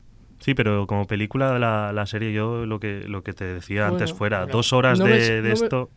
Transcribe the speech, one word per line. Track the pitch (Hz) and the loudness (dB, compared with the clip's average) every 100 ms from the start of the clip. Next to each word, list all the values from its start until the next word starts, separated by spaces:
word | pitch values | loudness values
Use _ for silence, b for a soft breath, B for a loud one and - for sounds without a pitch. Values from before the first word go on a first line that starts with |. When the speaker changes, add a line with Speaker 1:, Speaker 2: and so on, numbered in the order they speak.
| - - - - | -20 -20 -20 -6
Speaker 1:
Sí, | - | -2
pero | 131 107 104 101 | 2 2 2 0
como | 101 98 | -2 -2
película, | 104 104 135 135 123 | -2 -2 0 0 2
la, | 117 107 104 | 2 0 -2
la | 104 104 | -4 -4
serie, | 110 110 | -4 -2
yo | 107 110 117 113 | -2 -2 -2 -4
lo | 107 | -4
que, | 107 101 98 | -4 -6 -8
lo | 101 | -8
que | 95 | -8
te | 92 | -8
decía | 92 90 - 101 104 | -8 -8 -4 0 0
antes | 90 85 | 0 -2
Speaker 2:
Bueno, | 90 | -2
Speaker 1:
fuera, | 104 101 | -2 0
Speaker 3:
no. | 90 | 0
Speaker 1:
dos | 113 120 | 0 2
horas | 127 127 185 | 2 4 4
Speaker 2:
No | - | 4
Speaker 1:
de, | |
Speaker 2:
me | - | 4
s-, | 117 | 4
Speaker 1:
de | 113 | 2
Speaker 2:
no | 110 | 0
me, | |
Speaker 1:
esto. | 220 233 127 127 | 0 0 -2 -4